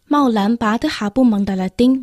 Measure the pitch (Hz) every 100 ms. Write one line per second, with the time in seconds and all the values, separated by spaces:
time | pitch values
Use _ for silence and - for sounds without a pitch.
0 | - 294 269 220 202 233 220 226 311 -
1 | 208 262 254 208 202 190 185 - 247 269